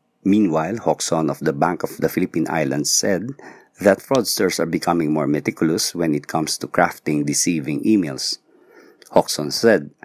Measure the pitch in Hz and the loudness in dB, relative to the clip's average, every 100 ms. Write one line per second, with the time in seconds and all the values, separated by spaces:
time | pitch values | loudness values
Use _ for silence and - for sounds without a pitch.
0 | _ _ 98 104 98 78 80 113 78 76 | _ _ 2 4 4 2 -2 -2 -2 -2
1 | - 80 78 71 78 71 85 87 - - | -2 -2 -2 -2 -4 0 -2 0 -6 -4
2 | 80 - 90 85 - 85 71 71 71 - | -2 -2 -2 -2 -2 0 0 -2 0 0
3 | 104 90 113 139 - - _ _ 98 98 | 0 -2 -4 -12 -18 -20 _ _ 4 4
4 | - 131 104 - 95 - 82 82 - 85 | 2 0 0 0 0 0 -2 -2 0 0
5 | 76 78 71 73 90 - 80 82 - 85 | 0 0 0 0 -2 -2 0 0 -2 -2
6 | 82 73 - 82 78 - - - 85 - | -2 -2 -4 -4 -4 -6 -2 2 2 0
7 | - 76 73 71 - 82 69 73 - 107 | -4 -2 -2 -2 0 -2 -2 -2 2 2
8 | 78 65 - - _ _ _ - - _ | 2 -4 -6 -8 _ _ _ -20 -20 _
9 | - - - - 73 - 113 95 71 _ | 0 2 2 -4 -4 2 4 4 0 _